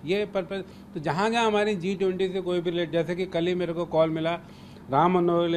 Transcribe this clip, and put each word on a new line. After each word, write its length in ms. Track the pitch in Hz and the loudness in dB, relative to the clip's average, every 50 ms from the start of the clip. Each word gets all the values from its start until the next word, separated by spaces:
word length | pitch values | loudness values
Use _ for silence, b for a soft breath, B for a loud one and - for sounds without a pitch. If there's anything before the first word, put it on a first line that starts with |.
| 139 | -4
ये 200 | 151 190 208 208 | -2 -2 -2 -2
पर्पस। 380 | 202 202 196 175 160 196 190 185 B B B B B - | -2 -4 -4 -4 -4 -8 -8 -8 B B B B B -10
तो 60 | 170 | -6
जहाँ 300 | 143 165 143 180 208 226 | -4 -2 0 2 2 2
जहाँ 180 | 226 240 226 | 2 2 2
हमारी 280 | 220 208 208 208 214 208 | 2 2 2 2 2 0
जी 200 | 175 160 190 196 | -2 -2 -2 -2
ट्वेंटी 320 | 175 196 190 185 180 190 | 0 0 0 0 0 -2
से 140 | 190 185 190 | -2 -2 -4
कोई 200 | 180 180 180 175 | -2 0 -2 0
भी 80 | 165 185 | 0 0
रिलेट-, 220 | 170 175 170 147 | 0 -2 -2 0
जैसे 240 | 156 170 160 165 180 | 0 0 0 0 -2
कि 100 | 180 185 | -4 -4
कल 200 | 185 - 165 170 | -2 0 0 0
ही 80 | 180 180 | 2 2
मेरे 180 | 180 175 165 165 | 0 0 -2 -2
को 120 | 170 170 | -4 -4
call 220 | 160 165 160 160 160 | 0 4 4 4 4
मिला, 300 | 160 160 160 165 170 170 B B B B B B B B B - | 2 -2 -2 -2 -4 -4 B B B B B B B B B 0
राम 200 | 131 143 165 180 185 | 4 4 6 6 4
मनोहर 420 | 180 175 175 170 170 170 170 170 | 4 4 4 4 4 2 2 0